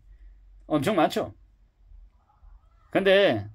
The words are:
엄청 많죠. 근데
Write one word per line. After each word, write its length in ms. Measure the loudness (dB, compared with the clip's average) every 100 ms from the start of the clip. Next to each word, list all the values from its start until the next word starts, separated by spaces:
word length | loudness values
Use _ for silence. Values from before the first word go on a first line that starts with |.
| -18 -20 -20 -20 -20 -20 -6
엄청 300 | -4 -2 0
많죠. 380 | 0 -2 -8 -12 _ _ _ _ _ -20 -20 _ _ _ -20 -20 _ _ _
근데 560 | -2 2 2 2 0 -6